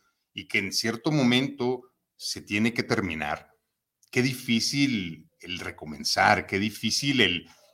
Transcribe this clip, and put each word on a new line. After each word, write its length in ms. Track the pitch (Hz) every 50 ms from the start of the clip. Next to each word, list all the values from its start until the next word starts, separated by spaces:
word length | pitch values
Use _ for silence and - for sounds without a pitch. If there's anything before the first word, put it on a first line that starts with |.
| _ _ _ _ _ _ _
y 140 | - 95 -
que 120 | - 110
en 120 | 98 95
cierto 400 | 95 - - 113 113 117 - 160
momento 800 | 156 151 135 120 120 127 135 143 139 - 123 123 127 123 - _ _ _ _ _ _
se 260 | _ - - - -
tiene 320 | - - 104 104 107 120 117
que 100 | - 120
terminar. 680 | - 123 110 98 90 82 78 76 73 78 - - - _ _ _ _ _ _ _ _ _ _ _ _
Qué 100 | - 127
difícil 1080 | 123 135 131 127 - - 117 113 110 - - 143 143 135 123 107 92 87 80 - - _ _ _
el 200 | - 87 90 87
recomenzar, 840 | 90 90 90 - - 76 76 71 76 - - - 95 101 107 92 92 -
qué 120 | - 95
difícil 640 | 101 110 107 - - 113 107 - - 139 139 127
el, 280 | 110 92 87 82 80 - - - _ _